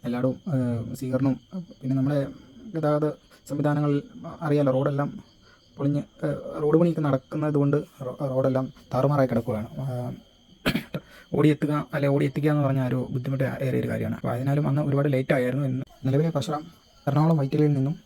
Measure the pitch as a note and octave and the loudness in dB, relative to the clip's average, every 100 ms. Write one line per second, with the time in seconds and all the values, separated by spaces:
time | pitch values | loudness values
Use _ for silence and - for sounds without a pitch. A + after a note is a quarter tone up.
0 | B2 B2 C3 C3 - C3+ B2 A#2 A2+ - | -4 -2 -2 -4 -4 -2 0 -2 -6 -8
1 | C3 B2+ C3+ B2+ - F#3 F3 - C3 C3+ | -4 0 0 0 -6 -12 -12 -10 -2 0
2 | C3+ D3 C#3 - - - - E3 D3+ D3+ | 2 0 -2 -10 -20 -20 -8 -2 0 2
3 | D3+ - _ - - D3 D3 D3 D3 C#3+ | 0 -4 _ -20 -8 -2 0 2 2 0
4 | - - E3+ - E3 D3 C#3 C3 D3 C#3 | -2 -16 -16 -8 0 2 2 2 0 0
5 | C#3+ - - _ - _ _ - C#3+ C#3+ | -4 -6 -18 _ -20 _ _ -4 -2 -2
6 | - - D#3 C#3 - - D3+ D#3+ E3+ D#3+ | -4 -6 -4 -4 -8 -2 4 6 6 4
7 | D3+ C3+ - D#3 D3+ D3 C#3+ D3 D3 - | 2 0 -2 -4 0 2 4 2 -2 -10
8 | C3 - C#3+ C3 C3 C3 C3 - - C3 | -10 -6 -2 0 2 0 -2 -10 -4 0
9 | C#3 C#3+ C3 A#2+ A#2 G#2+ A2+ D3+ C3+ B2 | 2 4 2 2 -2 -4 -6 -8 -6 -4
10 | B2 B2 - _ _ - - - - - | -6 -10 -16 _ _ -6 -2 -2 -6 -12
11 | - - - C#3+ D3 D3 D3 D3 D3+ D3+ | -12 -20 -4 4 4 4 0 -2 -2 -2
12 | C#3 C#3 D3 D3 D3+ D3 C#3 C3+ B2+ B2+ | 2 2 0 0 0 2 2 2 0 -2
13 | B2 C3 C3 C3+ C3 - C3 B2 A#2+ A2+ | -2 -4 -4 -2 -2 -2 -2 -2 -2 -2
14 | A2 A2+ B2 A#2+ C3+ C#3+ D3 C3+ D3 C#3 | -4 -4 -4 -2 0 0 0 0 0 0
15 | D3 C3 C3 C#3+ B2 C3+ C#3 B2+ C3 - | 2 0 0 0 0 0 -2 -4 -8 -6
16 | C3 C#3 E3 D3+ - - E3 - _ _ | 0 2 2 -2 -4 -6 -8 -20 _ _
17 | - C#3+ D#3+ D#3+ C3+ D3+ D3+ C#3 C3+ E3+ | 0 2 4 4 2 2 4 4 0 -2